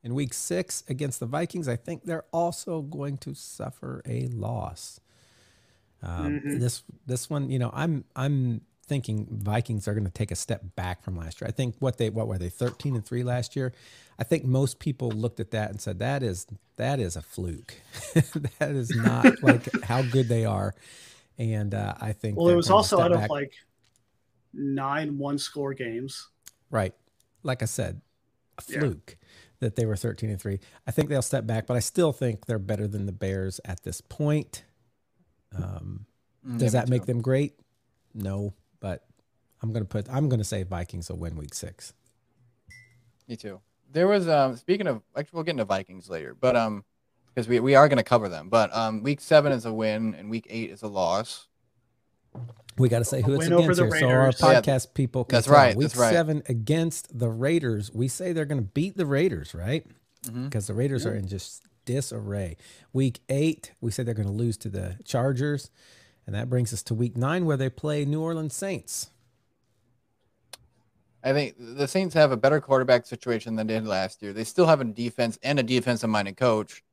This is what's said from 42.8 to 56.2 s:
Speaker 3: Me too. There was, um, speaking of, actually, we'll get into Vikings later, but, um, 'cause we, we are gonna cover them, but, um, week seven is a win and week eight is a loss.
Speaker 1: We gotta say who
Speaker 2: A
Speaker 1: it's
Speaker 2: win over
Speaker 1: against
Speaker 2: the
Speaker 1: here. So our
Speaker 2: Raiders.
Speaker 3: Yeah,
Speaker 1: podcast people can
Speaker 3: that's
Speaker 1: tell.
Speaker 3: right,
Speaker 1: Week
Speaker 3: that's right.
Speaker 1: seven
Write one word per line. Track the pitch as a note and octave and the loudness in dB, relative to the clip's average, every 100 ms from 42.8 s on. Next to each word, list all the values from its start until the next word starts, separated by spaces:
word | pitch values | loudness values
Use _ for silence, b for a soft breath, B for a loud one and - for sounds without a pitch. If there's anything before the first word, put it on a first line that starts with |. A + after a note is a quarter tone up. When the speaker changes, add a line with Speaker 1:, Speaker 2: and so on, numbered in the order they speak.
| - _ _ _ _ | -20 _ _ _ _
Speaker 3:
Me | A#2 | -12
too. | G#2+ F#2+ _ _ _ | -12 -14 _ _ _
There | C#3+ F#3 | 2 4
was, | G#3 F3 | 4 4
um, | D3+ C3+ A#2+ | 4 4 0
speaking | - G3 F#3 | -2 0 0
of, | A#2 _ - | -4 _ -10
actually, | D3 E3+ | -8 -6
we'll | |
get | D#3+ | -4
into | D3 | -2
Vikings | G#2 G2 F#2+ F#2 F2+ | 0 0 -2 -16 -10
later, | E2+ C#2 A#1 | -10 -10 0
but, | B2+ | 2
um, | B2 A2+ G#2 - _ _ _ _ | 4 2 -4 -12 _ _ _ _
'cause | - A2+ | -6 0
we, | A#2+ | 2
we | B2+ | 8
are | C3+ D3+ | 10 10
gonna | C3+ | 8
cover | G#2+ B2 G#2 | 4 2 2
them, | E2 D#2+ | -6 2
but, | A2+ G#2+ A2 | 4 4 2
um, | A2 A2 | -2 -2
week | A#2 C#3+ | -2 -4
seven | - D3+ D3 | 6 6 6
is | C3 | 0
a | A2+ | -2
win | A2 A2 G#2+ A2 | -2 0 0 -2
and | D#2 G2+ | -6 -8
week | A2+ - | -8 -6
eight | A2+ A2+ | -8 -8
is | G2+ | -10
a | A2 | -8
loss. | G2 F2 F#2 A2+ - - _ _ _ _ _ _ _ _ - A#2+ - - - | 0 2 2 -2 -10 -16 _ _ _ _ _ _ _ _ -16 -14 -16 -18 2
Speaker 1:
We | B2+ | 4
gotta | A#2 A#2 | 4 0
say | C3+ | 0
who | A#2 | 2
Speaker 2:
A | C#3+ | 2
Speaker 1:
it's | |
Speaker 2:
win | E3 | 4
over | F3 E3 | 6 6
Speaker 1:
against | F3 | 6
Speaker 2:
the | - | 4
Speaker 1:
here. | - | 4
So | B2+ | 4
our | B2+ C3 | 6 6
Speaker 2:
Raiders. | B2+ | 6
Speaker 3:
Yeah, | D3+ C3 | 8 8
Speaker 1:
podcast | A#2 C3 - | 6 0 0
people | - C3 C3 | -2 0 0
can | A#2+ B2 | 2 2
Speaker 3:
that's | A#2 | 10
Speaker 1:
tell. | C#3+ | 12
Speaker 3:
right, | C3 G#2+ | 12 8
Speaker 1:
Week | D3 | 2
Speaker 3:
that's | B2 | 6
right. | A#2 | 6
Speaker 1:
seven | E3+ | 6